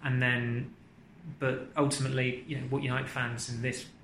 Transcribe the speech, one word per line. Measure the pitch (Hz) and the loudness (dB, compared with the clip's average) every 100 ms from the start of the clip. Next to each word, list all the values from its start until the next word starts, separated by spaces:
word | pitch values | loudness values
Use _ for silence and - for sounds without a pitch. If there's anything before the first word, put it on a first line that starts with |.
And | 139 127 | 2 4
then, | 127 123 120 120 - - - - - - - - | 4 4 2 -2 -4 -10 -20 -20 -20 -18 -14 0
but | 135 127 - - | 0 0 -2 2
ultimately, | 143 139 131 131 127 123 - | 2 2 0 2 2 0 -6
you | 139 | -6
know, | 127 | -2
what | 135 | 0
United | 139 127 131 | 0 0 -2
fans | - 120 117 - | -2 -2 -2 -6
in | 117 | -4
this | 123 120 - - | -4 -4 -10 -16